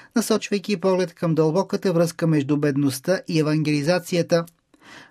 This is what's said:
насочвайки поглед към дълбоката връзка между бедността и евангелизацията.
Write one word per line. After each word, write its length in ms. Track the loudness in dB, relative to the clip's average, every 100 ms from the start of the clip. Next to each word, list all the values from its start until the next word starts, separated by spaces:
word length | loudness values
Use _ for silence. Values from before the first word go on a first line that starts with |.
| -4 -4
насочвайки 600 | 0 -2 0 -6 -4 -2
поглед 360 | 0 0 -2
към 220 | -2 0 2
дълбоката 580 | 2 2 -2 -2 0
връзка 340 | 2 0 0 0
между 300 | 2 2 0
бедността 640 | 0 0 -2 -2 -2 -2 0
и 120 | -2
евангелизацията. 1040 | 0 0 0 -2 0 -2 -2 -4 0 0 -2 _ _ _ -20 -20 -20